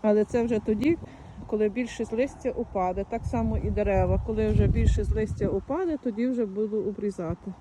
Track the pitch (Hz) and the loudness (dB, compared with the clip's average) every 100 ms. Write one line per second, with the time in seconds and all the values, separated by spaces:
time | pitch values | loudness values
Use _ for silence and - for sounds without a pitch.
0 | 214 208 208 240 233 220 - 214 277 330 | 4 4 2 0 0 0 0 0 2 0
1 | - - - - - 214 214 208 240 - | -4 -16 -18 -16 -6 0 0 0 -6 -6
2 | 220 226 277 - 262 - 233 202 185 185 | -4 -2 -2 -2 -6 -4 -4 -2 -2 -2
3 | 196 233 - 240 220 220 202 202 202 190 | -4 -6 -2 -2 0 0 0 0 2 4
4 | 185 185 - 214 214 208 202 220 220 - | 4 2 0 0 4 4 6 6 4 4
5 | 202 220 214 - 196 190 - 302 359 302 | 2 0 -2 -2 0 -2 -2 -2 0 -2
6 | 254 208 247 247 214 190 214 214 202 202 | -2 0 0 0 -2 -2 -2 -2 -2 -2
7 | 208 196 165 170 196 180 | -4 -4 -6 -6 -8 -12